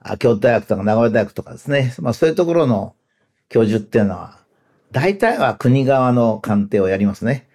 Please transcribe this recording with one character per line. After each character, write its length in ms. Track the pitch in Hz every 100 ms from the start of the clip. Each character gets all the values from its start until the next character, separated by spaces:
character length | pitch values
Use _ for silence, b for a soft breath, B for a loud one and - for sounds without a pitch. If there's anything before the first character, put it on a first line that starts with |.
あ、 160 | - -
京 180 | 123
都 60 | 107
大 140 | 123
学 120 | 113 -
と 100 | 95
か 60 |
名 120 | 98
古 100 | 110
屋 60 | 117
大 140 | 110
学 80 | 101
と 100 | -
か 100 | -
で 60 | -
す 120 | -
ね、 240 | 143 127 -
ま 100 | 131
あ、 20 |
そ 140 | 113 165
う 20 |
い 40 |
う 20 |
と 100 | 165 175
こ 80 |
ろ 120 | 170 143
の 280 | 110 104 - _ _ _ _ _
教 140 | 123
授 180 | 110 110
っ 60 | 107
て 120 | 120
い 20 |
う 20 |
の 100 | 101
は、 240 | 87 82 - _ _ _ _ _
大 280 | 131 170 202
体 200 | 226 -
は 160 | 131
国 300 | 104 127 131
側 280 | 131 135 127
の 260 | 123 117 107
鑑 300 | - 104 101
定 120 | 107
を 80 | 95
や 80 | 95
り 100 | 101
ま 80 |
す 100 | 98
ね。 240 | 110 135 -